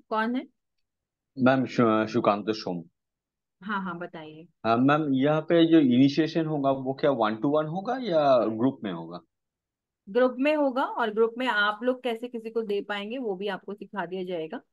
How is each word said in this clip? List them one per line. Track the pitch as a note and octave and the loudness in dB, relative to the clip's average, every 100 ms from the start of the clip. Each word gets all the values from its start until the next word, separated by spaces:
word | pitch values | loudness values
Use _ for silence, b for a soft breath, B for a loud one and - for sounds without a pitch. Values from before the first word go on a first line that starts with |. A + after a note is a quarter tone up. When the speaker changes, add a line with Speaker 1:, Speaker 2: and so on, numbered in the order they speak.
| - | -6
Speaker 1:
कौन | A3 A3+ B3+ | -4 -2 -4
है? | - _ _ _ _ _ _ _ _ - | -8 _ _ _ _ _ _ _ _ 0
Speaker 2:
मैम, | B2+ C3+ A#2+ | 2 2 0
शु-, | - A#2 A2 G#2+ | 2 4 4 2
सुकांत | A#2 A2+ G2+ G#2+ | 0 2 2 0
सोम। | G#2+ G2+ F2 E2 _ _ _ _ _ _ _ | -4 -4 -8 -10 _ _ _ _ _ _ _
Speaker 1:
हाँ, | F#3 G3+ | -8 -6
हाँ, | F#3+ E3+ | -6 -8
बताइए। | E3+ E3 D#3 D#3 E3+ _ A2+ | -12 -14 -16 -18 -20 _ 0
Speaker 2:
हाँ, | A#2 | 2
मैम, | C3+ D3+ D3+ | 4 2 2
यहाँ | C3 C#3+ D#3 | 2 2 2
पे | D3+ E3+ E3 | 2 4 6
जो | E3 | 6
initiation | C#3 A#2+ C3+ D3+ D#3 E3 D#3 | 6 6 4 4 0 0 -2
होगा | D#3 C3+ | 0 0
वो | C3+ C3 | 0 -4
क्या | C3+ D3+ | 0 0
one | B2+ G#2+ | 2 0
to | A2 C#3+ | 0 0
one | D3+ D#3 | 0 0
होगा | F3+ G3+ C4 | -6 -6 -6
या | A#3 D#3+ C#3+ B2+ G#2+ | -2 2 4 4 2
group | A2 C3 C3+ | 0 -2 -2
में | G#2 | -8
होगा? | F2+ E2 F2 _ _ _ _ _ _ _ _ - | -10 -12 -16 _ _ _ _ _ _ _ _ -6
Speaker 1:
ग्रुप | G#3+ B3+ B3 | 0 0 0
में | C#4+ D4+ | 0 2
होगा, | C#4 B3 | 0 0
और | E4+ F4+ A3+ | -4 -2 -2
ग्रुप | G3+ A3+ A3+ | 0 0 -2
में | B3+ | -2
आप | G#3 G#3 G#3 | 0 0 -2
लोग | B3 B3+ | -4 -4
कैसे | B3 A3+ B3 | -4 -6 -8
किसी | A#3 A3 | -12 -8
को | A3+ | -6
दे | A3 G3+ | -4 -4
पाएंगे | G3 G3+ G3+ B3+ | -4 -8 -8 -8
वो | A#3 F#3 | -8 -6
भी | G3+ | -6
आपको | F#3 - | -8 -10
सिखा | G#3 G3+ G3+ E3+ | -14 -12 -10 -8
दिया | F#3 | -8
जाएगा। | F#3 F3 D#3+ B3 _ | -8 -8 -8 -12 _